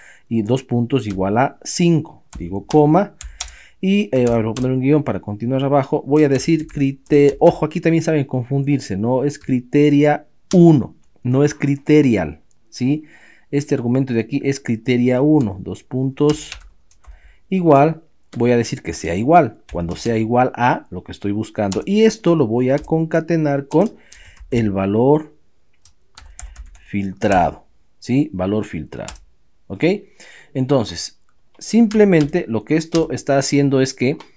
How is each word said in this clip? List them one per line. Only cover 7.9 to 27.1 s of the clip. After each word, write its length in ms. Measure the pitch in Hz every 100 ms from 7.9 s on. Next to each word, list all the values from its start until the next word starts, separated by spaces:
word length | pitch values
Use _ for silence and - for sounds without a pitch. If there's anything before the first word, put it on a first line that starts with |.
| 165
saben 220 | 160 156
confundirse. 720 | 135 131 117 139 139 139 - 95
No 260 | 113 127
es 160 | 143 143
criteria 880 | - 127 - 143 147 143 147 147 - _ -
uno, 420 | 180 170 151 90 - _ _
no 200 | 120 131
es 120 | 143
criterial, 880 | - 143 139 - 151 135 104 78 76 _ _ _
¿sí? 360 | - 127 151 - - - _ -
Este 240 | 143 143
argumento 400 | 131 117 127 131
de 60 | 113
aquí 220 | - 139
es 160 | 135 135
criteria 600 | - 110 131 123 123 123
uno, 360 | 147 156 107 95
dos 220 | 92 92
puntos, 680 | - 127 135 135 147 151 - - - _ _ _ - - - _ -
igual. 540 | 190 170 139 156 160 _ _ _ 123
Voy 140 | 120
a 40 | 120
decir 240 | 113 123
que 120 | 90
sea 220 | 76 82
igual, 420 | 87 123 170 151 - -
cuando 240 | 85 85 82
sea 200 | 117 113
igual 360 | 110 120 127
a 300 | - 123 156 -
lo 140 | 90
que 80 | -
estoy 220 | - 101
buscando. 480 | 101 104 - 101 98
Y 180 | - 208
esto 340 | 220 - 170 165
lo 100 | 113
voy 220 | 117 127
a 100 | 143
concatenar 880 | - 160 160 165 160 165 151 139 139
con 240 | 151 220 - _ - - - -
el 200 | 120 110
valor 640 | 95 98 107 127 151 156 _ _ _ _ _ - _ _ - - - - - - - -
filtrado, 800 | 101 98